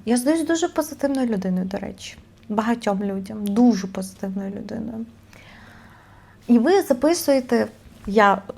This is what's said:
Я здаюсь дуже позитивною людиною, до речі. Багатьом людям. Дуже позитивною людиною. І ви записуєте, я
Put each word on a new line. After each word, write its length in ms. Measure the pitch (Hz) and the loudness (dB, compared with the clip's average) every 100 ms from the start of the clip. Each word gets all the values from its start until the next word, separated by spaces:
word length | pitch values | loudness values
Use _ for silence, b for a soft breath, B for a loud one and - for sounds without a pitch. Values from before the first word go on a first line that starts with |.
Я 120 | 214 247 | 0 0
здаюсь 300 | 254 330 311 | 2 0 0
дуже 220 | 330 339 | 0 0
позитивною 580 | 320 311 269 277 269 247 | -2 -6 -4 -4 -2 -2
людиною, 400 | 208 190 185 190 | -2 -2 -4 -4
до 120 | 202 | -6
речі. 380 | 202 190 - - - - - | -10 -12 -16 -18 -20 -20 -4
Багатьом 560 | 214 220 233 208 196 | -2 -2 -2 -2 -2
людям. 420 | 202 196 196 214 202 | -4 -6 -8 -6 -2
Дуже 400 | 208 247 190 190 | 4 4 4 -2
позитивною 640 | 190 185 - 196 196 196 | -8 -10 -10 -8 -6 -8
людиною. 560 | 202 208 226 226 226 226 - B B B B B B B B B B B B - | -10 -10 -10 -10 -10 -12 -16 B B B B B B B B B B B B 4
І 100 | 240 | 4
ви 240 | 269 392 | 6 4
записуєте, 840 | - 247 302 339 - 269 254 233 214 - - - - | 4 2 2 2 2 2 2 0 0 -8 -20 -14 -2
я 360 | 208 202 190 - | 4 4 4 -4